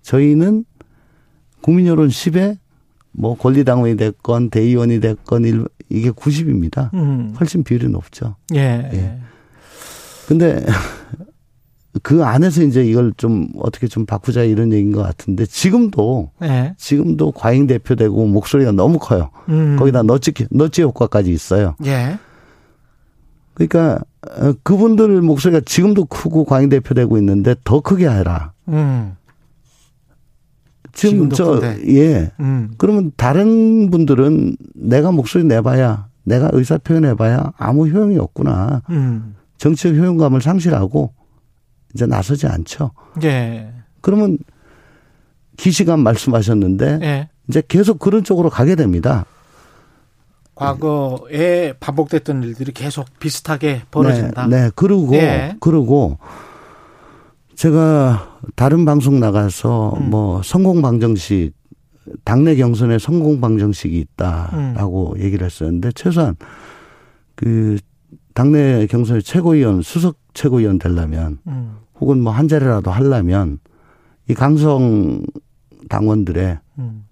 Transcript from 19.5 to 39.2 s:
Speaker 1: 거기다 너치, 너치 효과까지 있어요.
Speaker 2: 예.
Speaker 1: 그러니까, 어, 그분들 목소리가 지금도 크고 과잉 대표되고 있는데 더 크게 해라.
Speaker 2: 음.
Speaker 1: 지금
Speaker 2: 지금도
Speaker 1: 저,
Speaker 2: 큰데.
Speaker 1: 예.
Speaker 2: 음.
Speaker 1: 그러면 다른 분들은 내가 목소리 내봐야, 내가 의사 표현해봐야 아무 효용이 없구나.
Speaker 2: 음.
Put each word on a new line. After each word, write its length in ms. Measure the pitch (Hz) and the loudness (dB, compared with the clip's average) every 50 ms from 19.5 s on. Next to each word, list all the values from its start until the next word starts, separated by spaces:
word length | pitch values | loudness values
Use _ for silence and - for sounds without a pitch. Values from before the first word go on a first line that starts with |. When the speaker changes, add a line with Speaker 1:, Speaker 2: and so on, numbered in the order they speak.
| 156 156 160 151 143 | 0 0 2 2 2
Speaker 1:
거기다 260 | 139 135 135 123 127 113 | 2 2 2 2 2 2
너치, 300 | 110 123 139 - 160 147 - 113 - | 2 2 2 0 -2 -2 -2 -6 -2
너치 300 | - 131 151 160 - - | 2 0 0 2 2 0
효과까지 500 | 170 135 - - 120 104 - 104 98 87 | 0 0 0 0 -2 0 0 0 2 2
있어요. 440 | 85 80 - - 92 101 104 87 73 - 151 | 0 -2 -2 0 0 0 0 0 -4 -6 -4
Speaker 2:
예. 340 | 135 135 127 120 135 180 214 _ _ _ _ _ _ _ _ _ _ _ _ _ _ _ _ _ _ _ _ _ _ _ _ _ _ _ | -4 -2 -2 -2 -4 -6 -8 _ _ _ _ _ _ _ _ _ _ _ _ _ _ _ _ _ _ _ _ _ _ _ _ _ _ _
Speaker 1:
그러니까, 480 | - 165 160 - 170 165 156 107 - - _ _ _ - - | -4 -2 0 2 2 2 2 0 -2 -6 _ _ _ -20 -16
어, 240 | - - 120 143 135 - _ | -6 -2 0 0 0 0 _
그분들 580 | - 196 190 220 233 220 208 220 214 196 185 | 0 2 4 4 4 4 4 4 4 4 2
목소리가 400 | 170 160 151 135 131 180 170 156 127 | 2 2 0 2 2 2 2 2 0
지금도 400 | - - - 180 208 208 202 170 | 0 0 2 2 4 2 2 0
크고 380 | - - - - 165 160 160 151 | -2 -6 -8 -8 -2 0 0 0
과잉 240 | - 139 131 139 | 2 2 2 4
대표되고 500 | 139 139 135 127 - 127 123 120 110 117 110 | 4 2 2 0 0 0 0 2 2 2 2
있는데 360 | 101 101 98 101 98 127 120 - _ | 2 2 2 2 2 0 0 0 _
더 160 | - - 151 | 0 0 0
크게 300 | 147 - 202 180 180 147 | 2 0 2 2 2 2
해라. 420 | 113 98 90 85 87 82 76 80 - _ _ | 2 2 0 0 -2 -4 -6 -10 -14 _ _
Speaker 2:
음. 480 | 180 151 151 151 139 131 120 110 98 92 - _ _ _ _ _ _ _ _ _ _ _ _ _ _ _ _ _ _ _ _ _ _ _ _ _ _ _ _ _ _ _ _ _ - | -4 -2 -2 0 0 -2 -2 -4 -8 -12 -18 _ _ _ _ _ _ _ _ _ _ _ _ _ _ _ _ _ _ _ _ _ _ _ _ _ _ _ _ _ _ _ _ _ -20
Speaker 1:
지금 380 | _ - - 208 202 196 160 139 | _ 0 0 2 4 2 2 2
Speaker 2:
지금도 60 | 117 | 2
Speaker 1:
저, 100 | - 180 165 147 120 | 0 2 2 2 0
Speaker 2:
큰데. 360 | 120 120 110 104 - - 135 | 0 -2 -6 -4 0 4 4
Speaker 1:
예. 340 | 139 151 160 147 101 80 - - - | 6 6 6 4 2 0 -2 -6 -6
Speaker 2:
음. 320 | 143 135 135 127 113 107 110 | -4 -4 -2 -4 -4 -6 -4
Speaker 1:
그러면 360 | 113 - 202 214 208 185 156 - | -2 0 2 2 0 0 -2 -4
다른 760 | - 120 123 143 185 202 220 226 226 220 220 220 226 208 185 | -2 -2 0 2 2 2 4 4 4 4 4 4 4 2 2
분들은 680 | 180 165 160 147 139 123 135 147 156 - - 92 - - - - - | 2 2 2 2 4 4 4 2 2 2 0 -2 -4 -6 -14 -20 -16
내가 360 | - - 107 123 147 147 185 180 | -8 -2 0 2 2 2 2 0
목소리 320 | 151 123 110 - 180 165 | 0 -2 0 0 2 2
내봐야, 640 | 151 117 113 107 127 131 131 131 117 107 104 101 - _ _ _ | 4 2 2 2 2 0 2 2 0 0 -4 -8 -14 _ _ _
내가 260 | - 117 123 143 160 | 0 0 2 2 2
의사 260 | 143 131 127 - 160 | 0 0 0 0 -2
표현해봐야 760 | 147 _ - 165 160 156 139 113 - 110 110 120 135 147 143 - | -4 _ 0 0 2 2 2 2 0 0 0 0 0 -2 -6 -8
아무 300 | _ - 110 127 147 160 | _ -4 -2 0 2 0
효용이 300 | 151 156 208 214 208 202 | 2 0 0 0 2 0
없구나. 640 | 160 92 80 _ - - 69 113 92 95 123 143 120 - - | 0 -2 -4 _ -4 -2 -2 0 -2 -2 -2 -2 -4 -4 -4
Speaker 2:
음. 460 | 170 151 131 127 117 110 | -2 -2 -2 -2 -4 -6